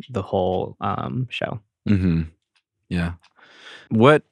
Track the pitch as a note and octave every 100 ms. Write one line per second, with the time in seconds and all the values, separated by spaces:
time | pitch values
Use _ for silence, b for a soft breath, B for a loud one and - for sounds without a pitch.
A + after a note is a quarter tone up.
0 | - A#2 F2+ F#2+ F#2 F#2 - - G2+ -
1 | B2+ C3 B2+ - - A2 - _ G2+ G2
2 | F#2 E2 D#2+ - _ _ _ _ - F2+
3 | E2+ E2+ _ _ B B B B B A2
4 | B2+ D3+ -